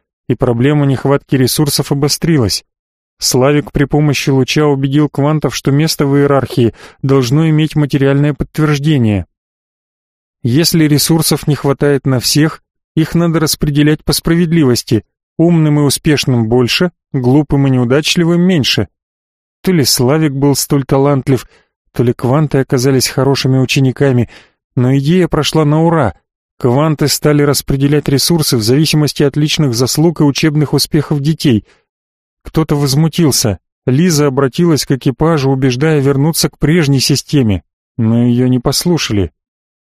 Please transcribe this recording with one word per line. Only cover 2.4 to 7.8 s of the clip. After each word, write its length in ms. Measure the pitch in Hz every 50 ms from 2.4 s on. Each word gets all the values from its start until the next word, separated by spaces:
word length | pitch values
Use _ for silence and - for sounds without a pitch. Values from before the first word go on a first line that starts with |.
| 117 98 - - - _ _ _ _ _ _ _ _ _ _ -
Славик 500 | - - - 127 127 139 147 147 143 -
при 140 | - - 143
помощи 460 | 139 - 147 151 147 135 - - -
луча 360 | 135 131 127 - - 151 151
убедил 420 | 147 143 135 135 139 135 147 151 143
квантов, 460 | - - 139 147 156 151 143 135 -
что 160 | - - 139
место 340 | 135 143 156 160 - - 151
в 120 | 139 139
иерархии 580 | 143 143 143 143 135 123 - - - 120 110 - - - - - _
должно 480 | - 135 139 139 127 117 135 151 165 160
иметь 280 | 156 151 156 151 -
материальное 580 | 151